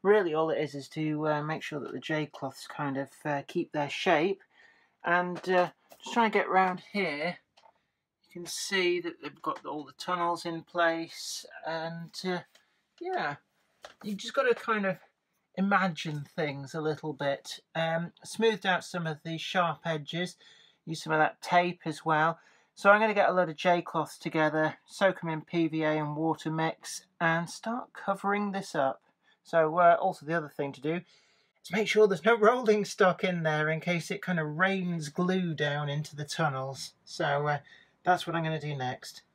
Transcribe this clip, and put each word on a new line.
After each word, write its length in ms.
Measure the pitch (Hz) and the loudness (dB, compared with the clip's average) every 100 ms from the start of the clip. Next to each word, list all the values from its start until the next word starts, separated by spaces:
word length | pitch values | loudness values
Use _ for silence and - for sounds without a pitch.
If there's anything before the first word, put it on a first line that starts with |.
Really 320 | 190 214 180 | 6 4 4
all 160 | 151 160 | 0 0
it 100 | 151 | 0
is 140 | 147 | -2
is 140 | 139 135 | -6 -10
to, 380 | - 156 151 156 | -4 -2 0 0
uh, 140 | 151 | 0
make 180 | 151 160 | -2 -6
sure 180 | - 151 | -6 -8
that 120 | 117 | -8
the 80 | 135 | -10
J-cloths 680 | - 156 147 - 135 - - | -4 -2 -2 -6 -10 -10 -16
kind 300 | - 143 135 | -6 -4 -4
of, 120 | 135 - 156 | -6 -8 -4
uh, 160 | 143 139 | -4 -4
keep 260 | 175 - | -6 -4
their 160 | - 143 | -4 -4
shape. 520 | - 190 160 175 381 _ _ - _ _ _ | -2 2 4 2 -2 _ _ -20 _ _ _
And, 340 | - 175 180 175 - | 0 2 0 -4 2
uh, 220 | 185 175 - _ - | 2 2 -2 _ -20
just 120 | - | -4
trying 180 | 247 226 | 2 4
to 60 | 208 | 2
get 120 | - | 4
round 340 | 185 185 180 - | 4 4 0 -6
here, 460 | 202 180 143 165 180 _ _ - _ _ _ _ _ | -2 -2 -2 -6 -8 _ _ -20 _ _ _ _ _
you 80 | _ | _
can 140 | 175 170 | -14 -10
see 560 | - - 190 175 175 | -8 -2 0 2 0
that 200 | 170 - | -2 -10
they've 200 | 143 139 | -14 -8
got 240 | 156 147 147 | -6 -6 -6
all 180 | 147 | -10
the 80 | 135 | -10
tunnels 520 | - - 180 170 170 170 | -12 -4 -2 -2 -2 -4
in 180 | 165 | -8
place, 840 | 151 175 170 165 165 - - - - - - | -6 0 2 2 -6 -10 -10 -10 -12 -12 -8
and, 500 | 165 165 165 170 - 185 | -6 -6 -8 -12 -8 -4
uh, 140 | 180 - _ _ _ _ _ | -4 -8 _ _ _ _ _
yeah, 340 | 349 370 151 143 _ _ _ _ - - | -6 -4 -4 -6 _ _ _ _ -20 -14
you've 140 | 202 196 | -10 -8
just 160 | - | -4
got 100 | - | 0
to 120 | 269 233 | 2 2
kind 300 | - 220 196 | 2 0 0
of 140 | 180 _ _ _ _ _ - | -2 _ _ _ _ _ -2
imagine 680 | 196 196 185 156 165 151 | 2 4 2 -2 -6 -8
things 500 | 139 - 151 139 139 | -8 -4 -4 -4 -8
a 60 | 165 | -4
little 320 | 156 151 156 | -4 -4 -6
bit. 480 | 147 143 139 - - _ 165 | -4 -4 -4 -6 -16 _ -4
Um, 380 | 165 165 170 _ | 0 -2 -4 _
smoothed 420 | - - 226 214 196 | -16 2 2 2 0
out 200 | 180 - | 0 -2
some 200 | 180 160 | -6 -4
of 180 | 151 | -6
the 140 | 160 160 | -8 -8
sharp 420 | - 190 170 156 | -2 0 0 -2
edges, 540 | 170 160 143 165 175 - - - _ _ - | -4 -6 -4 -6 -6 -8 -20 -20 _ _ -12
used 180 | 160 | -10
some 80 | 156 | -2
of 80 | 156 | 2
that 220 | 151 - | 2 0
tape 400 | - 175 180 180 | 2 2 2 -2
as 220 | 165 151 165 | -8 -4 0
well. 340 | 156 160 165 _ _ _ - | 2 2 0 _ _ _ 2
So 140 | 196 | 8
I'm 120 | 208 | 8
gonna 120 | 220 | 6
get 140 | 202 135 | 4 4
a 60 | |
load 160 | 180 175 | 4 0
of 80 | 160 | 2
J-cloths 600 | 185 175 165 165 151 - | 4 4 2 -4 -4 -6
together, 600 | 156 160 156 156 156 - _ | -4 2 2 2 0 -2 _
soak 360 | - 196 185 | 0 2 2
'em 80 | 170 | -4
in 120 | 160 | -6
P 260 | - 170 165 | -2 0 0
V 160 | 160 | 0
A 140 | 156 156 | 0 0
and 180 | 151 147 | -2 -2
water 340 | 160 151 160 | -2 0 -2
mix, 560 | 160 160 - - - _ _ | -2 -2 -4 -12 -14 _ _
and 300 | 165 165 170 | 0 0 -4
start 420 | - - 240 - | -8 -8 -8 -10
covering 640 | - - 190 196 202 208 | -10 -6 -2 0 0 -2
this 200 | 190 190 | -4 -6
up. 280 | 160 135 - _ _ _ _ | -2 -2 -2 _ _ _ _
So, 360 | - 165 156 165 | -2 2 2 6
uh, 180 | 175 170 | 6 6
also 260 | 190 - 143 | 2 -4 -4
the 80 | |
other 140 | 165 151 | -4 -4
thing 240 | - 143 | -6 -6
to 80 | 139 | -4
do 220 | 147 170 - _ _ _ _ _ | -4 -4 -6 _ _ _ _ _
is 100 | - | -4
make 180 | 196 208 | -2 2
sure 180 | 214 214 | 6 6
there's 160 | 180 | 6
no 140 | 202 233 | 4 6
rolling 480 | 208 247 226 208 196 | 6 6 4 2 2
stock 360 | - 190 170 | 4 4 4
in 220 | 185 175 | 0 0
there 240 | 160 151 151 | 0 2 0
in 140 | 160 | 0
case 280 | 175 175 - | -2 -2 -4
it 120 | 185 | -8
kind 180 | - 175 | -2 -2
of 180 | 151 151 | -2 0
rains 520 | 190 196 180 170 147 | 0 2 -2 -4 -6
glue 440 | - 180 185 180 | -2 0 0 0
down 360 | 151 147 147 147 | -2 -2 -2 -2
into 260 | 147 151 143 | -4 -6 -10
the 80 | |
tunnels. 720 | 147 - 160 131 135 135 - _ | -10 -2 -2 -2 -6 -10 -14 _
So, 440 | - - 160 143 147 | -18 -4 -2 0 0
uh, 120 | 147 - - _ _ | -4 -6 -20 _ _
that's 220 | - 180 - | 2 2 2
what 80 | |
I'm 100 | 170 | -2
gonna 180 | 160 160 | -2 -2
do 160 | 147 139 | -4 -6
next. 460 | 127 127 - - _ | -6 -8 -12 -18 _